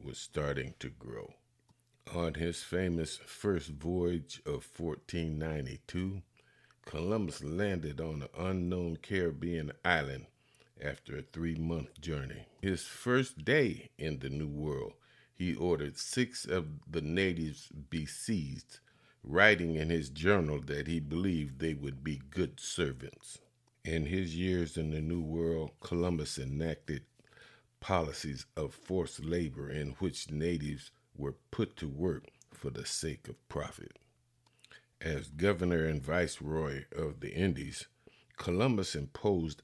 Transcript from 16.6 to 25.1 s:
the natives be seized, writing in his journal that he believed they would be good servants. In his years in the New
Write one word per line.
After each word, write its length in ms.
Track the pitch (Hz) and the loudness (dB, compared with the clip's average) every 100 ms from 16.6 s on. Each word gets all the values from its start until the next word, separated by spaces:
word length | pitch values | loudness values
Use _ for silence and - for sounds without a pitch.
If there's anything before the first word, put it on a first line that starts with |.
| 78 73 - | -2 -8 -6
the 80 | 80 | -4
natives 720 | 76 90 95 82 78 71 - 76 67 | 0 2 2 2 -2 -4 -12 -14 -6
be 160 | 80 73 | -4 -4
seized, 760 | - - 208 69 67 - - _ _ - _ | -4 0 0 0 -6 -12 -20 _ _ -20 _
writing 520 | 64 85 107 90 82 80 | 2 8 10 8 4 2
in 140 | 78 | 4
his 200 | 82 67 | 2 0
journal 500 | 73 90 101 76 73 | 4 6 8 6 0
that 260 | 69 71 71 | -2 -2 0
he 120 | 82 | 0
believed 600 | 73 82 95 80 71 65 | 0 2 2 2 0 -2
they 140 | 80 | -2
would 300 | 73 69 65 | -2 -4 -4
be 180 | 73 67 65 | -4 -4 -4
good 280 | 92 82 - | 0 0 -2
servants. 800 | - - 73 64 - - - - - _ _ _ 80 | -6 0 0 0 -10 -14 -18 -18 -20 _ _ _ -2
In 220 | 82 73 | 0 2
his 280 | 92 87 82 | 0 0 0
years 400 | 92 90 80 82 | 2 2 2 0
in 140 | 78 | 0
the 100 | 78 | 0
New 220 | 78 | 0